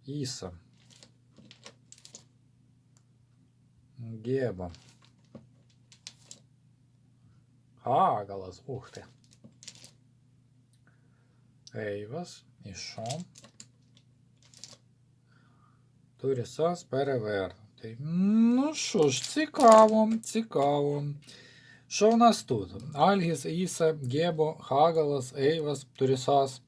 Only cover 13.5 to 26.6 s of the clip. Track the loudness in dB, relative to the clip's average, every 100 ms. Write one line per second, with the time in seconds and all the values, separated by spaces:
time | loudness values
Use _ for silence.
13.5 | _ -20 _ _ _ _ _ _ _ _
14.5 | -20 -20 -20 _ _ _ _ _ _ _
15.5 | _ _ _ _ _ _ _ -4 -4 -6
16.5 | -2 -2 -2 -6 -4 -2 -2 -2 -4 -6
17.5 | -10 -20 _ -16 -12 -6 0 2 4 4
18.5 | 2 -2 -4 -4 2 2 2 -4 -4 -4
19.5 | 6 10 10 10 6 2 -2 -4 -6 -4
20.5 | 0 0 2 0 -2 -6 -10 -16 -20 -20
21.5 | -20 -20 -20 _ 2 4 6 6 4 -2
22.5 | -4 -4 -12 -12 2 4 4 0 -4 -4
23.5 | -4 -4 0 0 0 -4 -2 -2 0 -2
24.5 | -2 -2 2 4 4 0 -2 -6 -2 0
25.5 | 0 -4 -6 -10 -2 0 0 2 2 2
26.5 | -6